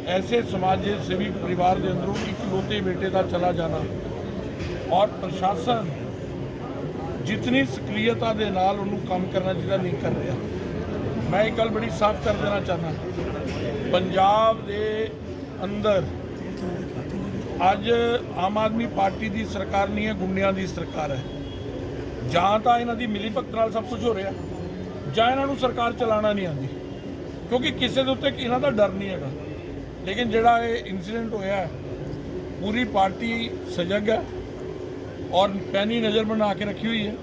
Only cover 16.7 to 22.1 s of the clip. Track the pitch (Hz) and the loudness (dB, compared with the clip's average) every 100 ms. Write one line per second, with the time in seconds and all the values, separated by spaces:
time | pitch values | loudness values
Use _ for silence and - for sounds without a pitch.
16.7 | 175 - - - - - - - - 180 | -4 -6 -6 -6 -4 -4 -4 -4 2 4
17.7 | 202 214 233 233 240 - - 185 214 220 | 4 4 4 4 2 -2 -2 0 2 2
18.7 | 226 233 190 196 190 214 208 220 202 190 | 2 0 2 2 2 -2 -2 -2 -2 0
19.7 | 196 202 208 214 202 190 190 196 190 185 | 2 2 2 0 0 0 2 2 2 -2
20.7 | 147 160 165 151 131 147 143 143 - - | -4 -4 -4 -2 -2 -4 -6 -8 -8 -6
21.7 | - - - - | -6 -6 -6 -8